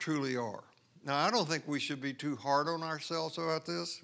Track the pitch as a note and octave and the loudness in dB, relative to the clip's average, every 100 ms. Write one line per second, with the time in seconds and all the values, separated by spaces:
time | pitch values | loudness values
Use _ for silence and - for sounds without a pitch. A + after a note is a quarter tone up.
0 | - D#3 C3+ B2+ A#2 G2+ - _ _ - | -2 0 2 0 -2 -6 -12 _ _ -12
1 | C#3+ C#3+ E3+ A#3 D#3 D#3+ D3+ C#3+ - C#3 | 0 4 4 4 2 0 0 -2 -2 -2
2 | C#3 C3 D3 C3 C#3 C#3+ D3+ E3 D#3+ D#3 | -4 -4 -4 -4 2 4 4 0 -2 -4
3 | - E3 D#3+ D#3+ E3 D#3+ D#3+ E3+ E3+ - | -4 -2 -2 -2 0 0 -2 -4 -4 -8